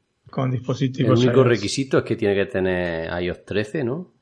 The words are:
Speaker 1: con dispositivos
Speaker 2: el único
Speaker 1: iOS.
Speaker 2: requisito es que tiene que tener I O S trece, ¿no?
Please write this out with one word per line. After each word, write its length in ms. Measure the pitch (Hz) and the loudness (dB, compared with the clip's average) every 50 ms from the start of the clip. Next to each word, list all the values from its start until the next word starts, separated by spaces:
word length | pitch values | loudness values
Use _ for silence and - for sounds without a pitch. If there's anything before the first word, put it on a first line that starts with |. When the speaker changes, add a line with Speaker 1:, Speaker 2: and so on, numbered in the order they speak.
| _ _ _ _ _ - | _ _ _ _ _ -10
Speaker 1:
con 220 | - 139 131 131 | -6 -4 -2 -2
dispositivos 680 | 127 - - - 127 - 135 127 127 - 135 110 127 117 | -2 -4 -4 -4 -4 -2 -2 -2 -2 0 2 4 4 4
Speaker 2:
el 80 | 123 | 4
único 140 | 131 123 135 | 4 6 6
Speaker 1:
iOS. 80 | 123 120 | 6 6
Speaker 2:
requisito 500 | 117 98 - - - 135 135 - - 139 | 4 2 0 -2 -4 -4 -2 0 0 0
es 60 | - | 0
que 120 | - 113 | 0 -2
tiene 180 | 98 110 101 98 | 0 0 2 2
que 100 | 98 95 | 2 0
tener 640 | - - 95 92 92 92 90 90 87 82 82 82 85 87 87 | 0 -2 0 0 0 0 0 -2 -2 -4 -4 -6 -6 -4 -4
I 80 | 87 87 | -4 -4
O 20 | |
S 100 | 87 - - | -6 -8 -8
trece, 360 | - 95 101 107 - - 160 | -6 -4 -4 -4 -4 -4 -4
¿no? 300 | 131 113 135 175 180 - _ _ | -4 -4 -4 -6 -8 -12 _ _